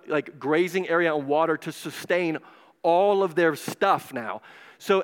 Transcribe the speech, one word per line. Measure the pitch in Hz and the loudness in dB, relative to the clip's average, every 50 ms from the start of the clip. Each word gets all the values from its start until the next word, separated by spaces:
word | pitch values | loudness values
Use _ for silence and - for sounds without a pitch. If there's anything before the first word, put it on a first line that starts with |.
| - | -8
like, | - 151 147 - - - 135 | -2 -2 -2 -2 -4 -10 -6
grazing | 123 143 156 165 185 175 170 190 180 147 | -2 0 2 2 2 0 -2 -4 -2 0
area | 170 175 170 165 151 | 0 2 2 2 0
and | 151 139 | -2 -2
water | 139 147 156 165 160 156 | 0 0 2 2 2 0
to | 151 - 165 | -2 -6 -10
sustain | - - - 156 - - - - 180 180 180 165 156 143 - - - - - _ _ _ - | -12 -10 -12 -12 -12 -10 -4 -2 -2 0 0 -2 -4 -6 -10 -16 -20 -20 -20 _ _ _ 0
all | 165 170 180 202 208 202 196 190 | 2 2 4 4 4 2 2 0
of | 175 151 | 0 2
their | 170 170 160 147 | 2 2 2 2
stuff | - - 151 135 - 202 196 170 156 - - 135 | 0 -6 -10 -2 0 2 2 2 2 -2 -6 -10
now. | 123 113 104 - - - - - - - - - _ | -8 -8 -8 -10 -10 -14 -18 -20 -20 -20 -20 -20 _
So | - - 196 190 | 0 2 2 2